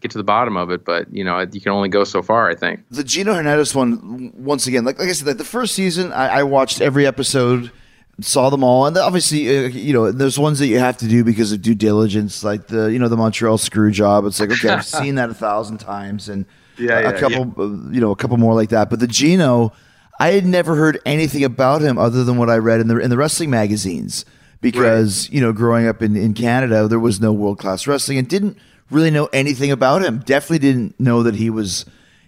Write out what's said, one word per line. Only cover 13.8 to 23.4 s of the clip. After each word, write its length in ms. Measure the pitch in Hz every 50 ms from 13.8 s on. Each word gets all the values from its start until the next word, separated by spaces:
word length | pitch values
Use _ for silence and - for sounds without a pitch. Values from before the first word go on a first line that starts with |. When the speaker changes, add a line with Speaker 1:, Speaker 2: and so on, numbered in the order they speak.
| 107 107
Speaker 2:
job. 340 | 101 101 107 101 104 104 101
It's 160 | 101 95 -
like, 100 | 107 101
okay, 160 | 117 - - 214
I've 180 | 190 - -
Speaker 1:
<laughs> 160 | - - 156
Speaker 2:
seen 140 | 143 139 139
that 140 | 135 123 117
a 40 | 110
thousand 440 | - 113 107 104 107 113 104 110 104
times, 500 | - - 101 101 98 98 101 101 95 104
and 180 | 101 98 95 - _ _ _ _ _ -
Speaker 1:
Yeah, 220 | 120 120 117 117
Speaker 2:
a, 0 |
a 140 | 110 123 107
Speaker 1:
yeah, 40 | 92
Speaker 2:
couple, 320 | 147 131 120 131 127 120 107 -
Speaker 1:
yeah. 60 | 98
Speaker 2:
uh, 280 | 104 104 85 62 67 92
you 80 | 127
know, 100 | 117 104
a 40 | 98 -
couple 180 | - - 120
more 180 | 117 117 113 113
like 160 | 113 107 104
that. 180 | 113 107 104 101
But 100 | 120 110
the 80 | 123 117
Gino, 640 | 107 - 139 156 180 190 165 131 123 120 117 110 - - _ _ _ _ _ _ - -
I 120 | 139 165
had 140 | 196 202 185
never 300 | 180 180 175 165 151 170
heard 240 | 147 156 156 143 - -
anything 400 | - 147 151 160 147 - 151 139
about 360 | 131 117 127 131 127 143 156
him 160 | 151 147 123 95
other 280 | 101 120 117 127 123
than 100 | 123 123 120
what 120 | 120 117
I 80 | 117 113
read 240 | 110 113 113 113
in 80 | 113 113
the, 80 | 113 117
in 120 | - 127
the 60 | 120
wrestling 360 | 123 147 156 - -